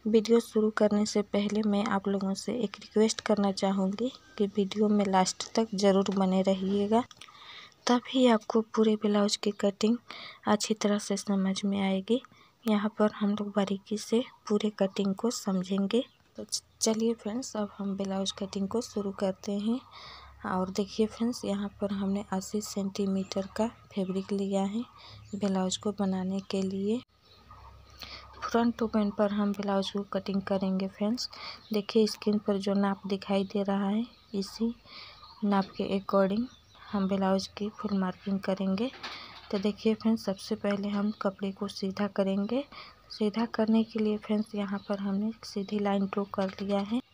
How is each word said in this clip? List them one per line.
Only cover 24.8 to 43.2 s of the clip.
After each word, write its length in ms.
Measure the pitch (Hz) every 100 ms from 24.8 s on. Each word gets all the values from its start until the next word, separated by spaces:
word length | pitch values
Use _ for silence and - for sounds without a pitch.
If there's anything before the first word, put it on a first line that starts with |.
| 247 - - - -
blouse 420 | 202 202 190 185 -
को 160 | 208
बनाने 480 | 202 196 190 185 190 190
के 100 | 196
लिए। 380 | 190 190 202 240 - _ _ - - - - - - - - - - -
Front 400 | - 233 233 226
open 280 | 220 220 208
पर 220 | 202 208
हम 200 | 208 202
blouse 380 | 202 202 196 190
को 120 | 202 202
cutting 280 | 196 190 196
करेंगे 460 | 196 196 190 190 190
friends। 400 | - 208 247 - - - - -
देखिए, 340 | 214 202 226 214
screen 320 | - - 208
पर 200 | - 196
जो 160 | 196
नाप 320 | 196 202 196 190
दिखाई 380 | 196 - 196
दे 180 | 196 202
रहा 260 | 196 196 196
है, 180 | 214 240 - -
इसी 380 | 196 190 - 226 233 - - - - - -
नाप 280 | 208 196 196 -
के 120 | 196 196
according 480 | 196 196 190 208 247 - _ - -
हम 160 | 202 190
blouse 380 | 196 190 190 -
की 200 | - 208
full 280 | - 214 196
marking 420 | 185 - - 196
करेंगे। 500 | 196 190 190 190 254 - - - - - -
तो 80 | 208
देखिए 360 | 208 202 220
फ्रेंड्स, 300 | 214 226 226
सबसे 300 | - 196 -
पहले 340 | 214 202 202 202
हम 220 | 202 208 220
कपड़े 280 | 202 190 196
को 140 | 190 202
सीधा 380 | - 190 190 208
करेंगे। 540 | 196 190 196 202 247 285 - - - -
सीधा 340 | -